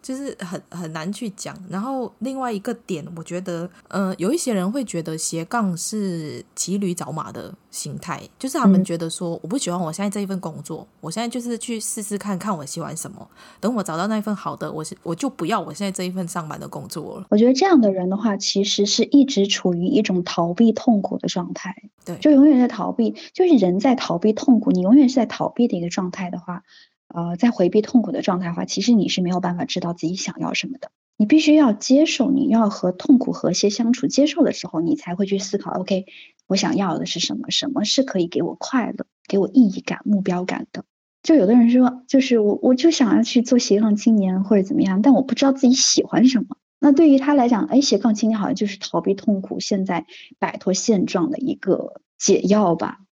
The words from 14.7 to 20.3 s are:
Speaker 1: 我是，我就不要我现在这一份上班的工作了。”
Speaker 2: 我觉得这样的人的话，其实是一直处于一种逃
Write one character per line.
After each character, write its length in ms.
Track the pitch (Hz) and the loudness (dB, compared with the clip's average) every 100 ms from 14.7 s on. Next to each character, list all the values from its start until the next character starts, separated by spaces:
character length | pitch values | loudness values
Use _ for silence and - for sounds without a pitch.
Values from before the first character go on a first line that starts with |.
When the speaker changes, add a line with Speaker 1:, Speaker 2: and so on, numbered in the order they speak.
Speaker 1:
我 100 | 156 | -10
是， 140 | 156 - | -12 -12
我 100 | - | -10
就 160 | 165 277 | -6 -6
不 160 | - 170 | -4 -4
要 140 | 214 | -4
我 120 | - | -6
现 120 | 151 | -8
在 80 | 202 | -6
这 100 | 190 | -6
一 80 | 185 | -6
份 160 | 185 175 | -6 -6
上 220 | 175 156 | -8 -10
班 100 | 151 | -12
的 80 | 143 | -12
工 220 | 151 143 | -14 -12
作 320 | 165 - - | -12 -12 -14
了。” 60 | 190 | 0
Speaker 2:
我 60 | 208 | 4
觉 100 | 240 | 4
得 80 | |
这 100 | 262 | 4
样 160 | 392 320 | 4 6
的 120 | 214 | 4
人 180 | 190 180 | 2 -2
的 60 | 196 | -2
话， 200 | 226 196 | -2 -2
其 280 | - 196 | -2 -2
实 200 | 202 - 202 | -2 0 0
是 180 | - | 0
一 200 | 220 277 | 4 4
直 220 | 269 - 202 | 4 2 0
处 260 | - 185 | 0 0
于 140 | 175 185 | 0 0
一 160 | - | 0
种 220 | 208 180 | 2 -2
逃 280 | 175 | -2